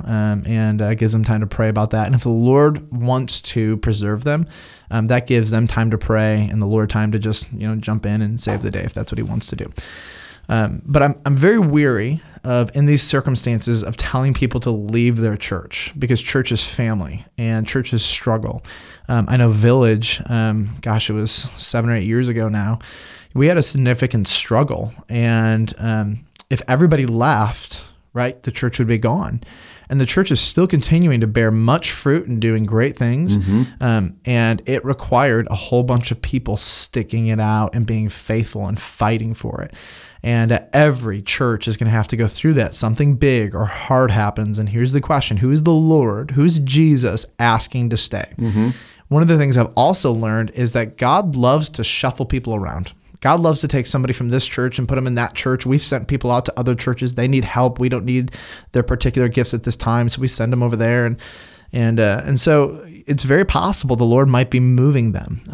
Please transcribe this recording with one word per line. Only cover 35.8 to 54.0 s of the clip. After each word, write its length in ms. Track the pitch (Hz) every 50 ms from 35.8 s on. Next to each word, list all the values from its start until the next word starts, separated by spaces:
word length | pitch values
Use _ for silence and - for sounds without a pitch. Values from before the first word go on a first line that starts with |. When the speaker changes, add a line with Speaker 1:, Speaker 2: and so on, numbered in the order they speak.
| 123
Speaker 1:
bunch 280 | 123 127 123 120 -
of 100 | 120 -
people 340 | - - - 131 120 - 104 107
sticking 680 | - - - - - - - 127 110 - - 113 113 113
it 120 | 110 107
out 340 | 110 107 107 107 107 101 -
and 120 | 117 113
being 240 | 104 113 110 107 107
faithful 580 | - - - - 113 113 113 - - 107 101 98
and 120 | 101 104
fighting 540 | - - - - 110 104 113 110 110 113 113
for 280 | - - - - - -
it. 100 | - - - - - - - - - - - -
And, 280 | 117 120 117 113 113
uh, 100 | 117 110 - - -
every 480 | 139 151 151 139 127 120 113 98 101
church 460 | 98 - - - 135 123 117 107 - -
is 100 | 110 -
gonna 140 | 120 113
have 160 | 110 113 107 -
to 100 | - 113
go 80 | 117
through 280 | 110 - - - 156 160
that. 200 | 139 110 - -
Something 400 | - - 110 110 - 147 147 143
big 380 | 120 147 143 131 120 107 101 90
or 120 | 87 110
hard 440 | 101 - - - - 135 131 131 123
happens. 460 | 98 107 107 104 - - 110 107 107 104
And 120 | 107 104
here's 220 | 101 117 120 127
the 100 | 131 143
question, 360 | - - 160 135 127 - 113 98
who 140 | 117 127
is 120 | 139 156 151
the 80 | 170 165
Lord, 580 | 156 160 160 160 151 131 113 101 104 131 147
who's 260 | 135 131 143 175 165 160
Jesus 640 | 143 131 131 147 160 160 151 131 123 113 117 117 - - _ _
asking 520 | 120 117 113 113 - - - 127 120 117
to 80 | 113 110
stay? 340 | - - - 101 - - - -
Speaker 2:
Mm-hmm. 320 | 117 117 101 107 107 123 127 - - - - _ _ -
Speaker 1:
One 120 | 143 147
of 60 | 165 165
the 100 | 165 156
things 180 | 147 139 127 123
I've 140 | 117 - -
also 360 | - 120 151 185 - - 139 117
learned 360 | 113 113 110 107 113 113 107
is 220 | - - 123 117 -
that 240 | 123 117 104 - -
God 380 | 127 123 143 180 208 180 143
loves 340 | 127 120 123 135 156 151 165
to 140 | 160 - 113
shuffle 420 | - - - - 131 120 - 135
people 300 | 120 - 131 120 120 113
around. 380 | 104 95 - - - 90 - - _ _ _ - -
God 180 | - 131 151 175
loves 220 | 170 165 156 139
to 60 | - 147
take 180 | - 143 123
somebody 280 | - - 135